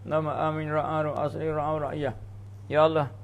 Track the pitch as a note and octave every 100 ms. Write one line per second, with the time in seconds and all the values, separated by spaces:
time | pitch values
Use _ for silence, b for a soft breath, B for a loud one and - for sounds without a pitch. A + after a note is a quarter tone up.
0 | - D#3 D#3 C3 D#3 D#3 D3+ D3+ D3 D#3
1 | D3+ C3+ D3 D#3 D#3 D3+ D3 D#3 C#3+ D3+
2 | C#3 - - - - - - C#3+ D#3+ D#3+
3 | C#3 -